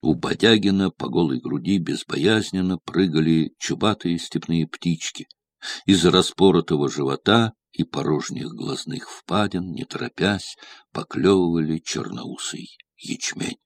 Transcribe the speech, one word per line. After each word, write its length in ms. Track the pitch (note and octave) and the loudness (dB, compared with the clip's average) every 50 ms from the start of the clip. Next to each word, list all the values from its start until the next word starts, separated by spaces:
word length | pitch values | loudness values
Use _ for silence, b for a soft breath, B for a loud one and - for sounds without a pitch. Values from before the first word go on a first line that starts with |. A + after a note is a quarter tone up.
| - | 2
У 120 | C#2 D#2 | 2 0
Бодягина 760 | - - - - - - A2 A2+ G#2+ G2+ G2+ G2 G2 G2 F#2 | 0 0 -6 -4 2 4 6 6 6 4 2 2 2 2 0
по 180 | - _ - - | -2 _ -10 -2
голой 320 | C2 F2+ E2+ D#2 C2+ B1 | 0 2 2 2 0 -2
груди 380 | - D#2 D#2+ D2+ C2+ F2 G2 G2 | -4 -4 -6 -4 -2 0 0 0
безбоязненно 1000 | E2 - D2 C#2+ - _ - C#2+ C#2+ F#2+ A2 A2 G2 - - F#2+ F#2 F#2 F#2 E2+ | 0 -2 -6 -6 -6 _ -6 0 2 2 4 2 0 0 -2 -2 0 0 -2 -4
прыгали 760 | _ - - E2+ F#2+ F#2 D2+ D#2+ D#2+ D#2+ E2 D#2+ D#2 - _ _ | _ -4 0 2 2 2 2 2 4 4 4 4 2 0 _ _
чубатые 600 | - - - E2+ F#2+ G#2+ G#2+ - - F2 E2+ E2+ | -6 -6 -4 0 0 0 0 0 -2 -2 -2 -2
степные 480 | - - - D#2+ D#2+ - E2 E2 D#2+ D#2+ | -4 -4 -6 -6 -4 -2 0 0 0 -2
птички. 580 | - - - F2 E2+ D#2+ - - - - - _ - _ _ _ _ _ B B B B B | -6 -6 -2 -2 -2 -2 -4 -12 -12 -12 -18 _ -20 _ _ _ _ _ B B B B B
Из 200 | - G2 F2+ D#2+ | 4 4 6 6
распоротого 840 | F2+ E2 F#2 F2+ - - - F#2 G2 F2+ E2+ D#2+ - E2 D2 C#2+ C#2 | 6 6 6 4 2 2 4 6 6 6 6 4 2 0 0 0 0
живота 680 | B1+ - C#2+ C2+ C#2 - _ - G#2 A#2 A2+ A2 - _ _ _ _ | -2 -2 -2 -2 -2 -2 _ 4 4 4 4 2 -4 _ _ _ _
и 100 | - D#2+ | -6 -6
порожних 720 | - - D2 C#2 C#2+ D#2 C#2+ - - C2+ - - - - | -4 -4 -4 -2 0 0 0 -2 -6 -10 -10 -10 -10 -10
глазных 560 | - - - - - - - D2 - - - | -10 -8 -8 -8 -8 -8 -10 -10 -10 -12 -14
впадин, 640 | - - _ - - G2+ G#2 G2 - F#2 F2 F#2 E2 | -20 -20 _ -4 -2 0 0 0 -2 -6 -6 -6 -8
не 120 | B1+ D#2+ | -10 -12
торопясь, 720 | - - E2 - A#2+ _ - E2+ F#2+ G#2 F#2+ - - - B B B B B B B _ | -10 -8 -8 -8 -8 _ -2 0 0 0 -2 -6 -10 -16 B B B B B B B _
поклевывали 840 | - - _ - G2+ - F#2 G2 F#2+ F2+ E2+ E2 E2+ D#2+ D#2 D#2+ D#2+ | -10 -10 _ -6 0 4 4 4 4 4 2 2 0 0 0 -2 -4
черноусый 920 | _ - - - A1+ - G1+ - - - B1 - - - - - - - - _ - _ _ | _ -6 -8 -6 -6 -8 -10 -10 -10 -12 -12 -10 -10 -10 -10 -12 -14 -16 -18 _ -20 _ _
ячмень. 600 | _ - - - - - - - - - - - _ _ | _ -12 -10 -10 -8 -8 -8 -8 -6 -8 -8 -8 _ _